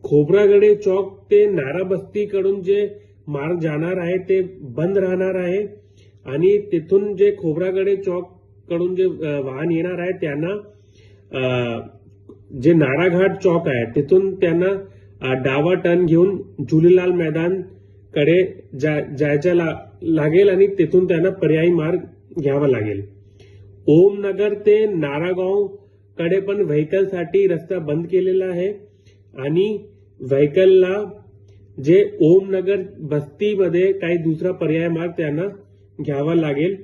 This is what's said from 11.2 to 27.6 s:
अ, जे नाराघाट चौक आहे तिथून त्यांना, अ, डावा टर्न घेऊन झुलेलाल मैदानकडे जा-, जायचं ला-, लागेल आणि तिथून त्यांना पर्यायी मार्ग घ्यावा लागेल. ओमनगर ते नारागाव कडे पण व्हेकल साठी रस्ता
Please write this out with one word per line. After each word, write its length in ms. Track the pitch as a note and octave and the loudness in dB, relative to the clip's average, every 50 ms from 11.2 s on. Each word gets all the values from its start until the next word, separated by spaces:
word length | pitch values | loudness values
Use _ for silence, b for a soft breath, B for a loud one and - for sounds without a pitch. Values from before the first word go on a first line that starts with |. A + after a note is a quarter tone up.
| b _ | b _
अ, 460 | - C3 B2+ B2+ B2 B2 A#2+ A#2 A2+ A2+ A2+ - _ - _ - _ _ _ - - - - _ C#3+ C3 | -8 -4 -2 -2 -2 -2 -2 -4 -6 -8 -10 -14 _ -20 _ -20 _ _ _ -20 -20 -20 -20 _ -14 0
जे 100 | A#2+ D#3+ | 2 4
नाराघाट 580 | E3+ D#3+ D3 B2+ C3+ D3 F3 F#3 E3+ F3+ F#3+ G3 F#3+ - | 4 4 2 2 0 0 0 0 2 2 2 0 0 0
चौक 260 | - F#3 E3+ E3+ E3+ D#3 | 0 0 0 2 0 -2
आहे 160 | C3 A#2+ A#2 A2+ - | -2 -2 -4 -2 -2
तिथून 380 | D3 C#3+ - F3+ F#3+ G3 G3 F#3 | -4 2 4 2 2 4 0 -2
त्यांना, 500 | - F#3 E3+ E3 E3+ F3+ F#3+ G3 G3 B B B B B B B - | -2 0 0 2 0 0 0 -2 -4 B B B B B B B -8
अ, 140 | - C3 C3 | -4 -2 -2
डावा 400 | C3 B2+ C3+ C3 C#3+ D3+ F3 F#3 | -2 0 -2 0 0 2 2 0
टर्न 320 | E3+ - F3 F3 F3+ F3+ | 0 2 2 2 2 4
घेऊन 360 | D#3+ E3 E3 F3+ G3+ G3 - - - - - | 4 4 4 4 2 0 -6 -10 -14 -12 -12
झुलेलाल 500 | C#3 - D#3 D#3+ D#3+ F3 F#3 F3+ F3+ F#3 | -4 0 2 4 6 6 6 6 4 2
मैदानकडे 1500 | F3+ F3 E3 D#3 D3+ D#3 E3 F3+ F#3+ F#3+ F3+ - - - - _ - - - - - D#3 D3 D3+ E3+ F#3 F3+ - - - - - C#3 C3 | -2 0 -2 -2 -2 -2 -2 -2 -2 -4 -6 -12 -18 -20 -20 _ -20 -20 -20 -6 -2 0 2 4 4 4 2 0 -6 -16 -20 -18 -8 -4
जा-, 340 | C3+ D3+ D3+ D3 B2+ - D3 B2+ | -2 -2 -2 -2 -4 -6 -4 -2
जायचं 360 | D3+ C#3+ D3 C#3+ D#3 F3+ F3 | 0 0 0 0 2 2 2
ला-, 220 | F3 E3 D#3+ D#3 - - - - - | 2 0 -2 -6 -8 -14 -20 -20 -10
लागेल 460 | - E3+ D#3+ D3+ D3 D#3 D#3 F#3 G3+ G3+ | -4 -2 0 0 0 2 4 4 4 4
आणि 180 | F3+ F#3 G3 | 4 4 2
तिथून 380 | G3 - - D#3+ D3+ - F#3 F#3 | 2 2 0 0 2 4 2 2
त्यांना 260 | F3 F3+ D#3+ E3+ F#3+ | 2 0 0 0 0
पर्यायी 400 | F#3+ - E3+ D3+ D#3 D#3 E3 F3 | 0 0 0 2 2 2 2 2
मार्ग 280 | F3 D#3+ D3+ D#3+ F3+ F3 - - - _ _ _ - E3+ | 2 2 0 -2 -4 -4 -6 -10 -20 _ _ _ -10 -4
घ्यावा 260 | C#3 C#3 C#3 C#3+ D3 C#3 | -2 -2 0 2 2 2
लागेल. 500 | B2 A2 G#2 G#2+ G2 G2 G2 - - - _ - _ b b b b b b b - - - - | 0 0 -2 -4 -6 -8 -10 -14 -20 -20 _ -20 _ b b b b b b b -20 -6 0 4
ओमनगर 640 | D3 E3 F#3 G3+ G3+ G3+ G3+ G3 F#3 F#3 G#3 G#3+ G#3 | 6 6 6 4 2 0 -6 -6 -2 -2 -2 -2 -2
ते 320 | G3+ - G#3 G#3 A3 A3 | 0 2 4 4 4 2
नारागाव 800 | G#3+ G3 E3 D3 C#3+ C#3+ D3+ E3+ F3+ F#3 F3+ F#3 F#3 G3 G#3 G3+ F#3+ - - _ _ _ _ _ _ _ - | 0 0 -2 -4 -4 -4 -4 -4 -4 -4 -2 -2 -2 0 -2 -2 -4 -8 -16 _ _ _ _ _ _ _ -6
कडे 220 | E3+ E3+ F#3 G3 | -2 0 0 -2
पण 200 | F#3+ G3 G3+ G#3 | -2 -4 -2 -2
व्हेकल 460 | F#3+ D#3+ D3 D3+ D#3 D3+ F#3+ F#3+ F#3+ | -2 0 0 -2 -2 0 0 0 0
साठी 400 | F#3+ F#3+ F3 E3+ E3 - G3 G3 | -2 -2 -6 -6 0 0 2 2
रस्ता 320 | F#3 F3 E3 | 2 0 -2